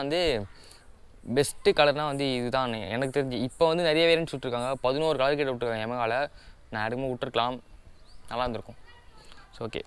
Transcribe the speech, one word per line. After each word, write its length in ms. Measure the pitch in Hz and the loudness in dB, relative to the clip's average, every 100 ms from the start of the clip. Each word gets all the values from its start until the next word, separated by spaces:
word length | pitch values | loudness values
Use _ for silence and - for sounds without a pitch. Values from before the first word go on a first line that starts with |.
வந்து 160 | 143 170 165 117 98 - - - - - - - - 127 | 0 0 2 0 -4 -12 -20 -20 -20 -20 -20 -14 -2 0
பெஸ்ட்டு 320 | 139 - 202 180 | 0 2 2 6
கலர்னால் 320 | 147 143 151 | 6 4 0
வந்து 140 | 139 139 127 | 0 0 0
இதுதான் 340 | 120 131 127 110 95 113 | 0 0 0 -2 -4 -2
எனக்கு 180 | 131 143 | 0 0
தெரிஞ்சு. 220 | 135 123 127 | -2 -2 -4
இப்போ 160 | - 165 | 2 2
வந்து 120 | 170 170 | 4 2
நிறைய 160 | 156 170 | 4 6
வேரியன்ட்ஸ் 260 | 165 160 135 | 4 2 -4
விட்ருக்காங்க, 340 | 139 120 123 135 127 | -4 -2 -2 0 0
பதினோரு 320 | 139 160 135 | 2 2 2
கலர் 180 | 135 147 | 2 2
கிட்ட 140 | 135 | 0
விட்ருக்காங்க 320 | 123 123 113 113 | -2 -2 -2 -2
Yamaha-ல. 320 | 123 113 123 147 - - - - | -2 0 0 -2 -6 -20 -20 -8
நான் 100 | 110 110 | -4 -4
எடுக்கும்போது 300 | 123 135 123 | -2 -4 -4
விட்ருக்கலாம், 420 | 127 117 120 127 - - - - - - - | -2 0 0 -2 -12 -20 -20 -20 -20 -16 -8
நல்லா 160 | 117 127 | -4 -2
இருந்திருக்கும். 340 | 110 - - - - - - - - - - | -4 -8 -16 -18 -20 -20 -20 -20 -20 -18 -10
So 60 | 110 | -8
ஓகே, 140 | - | -6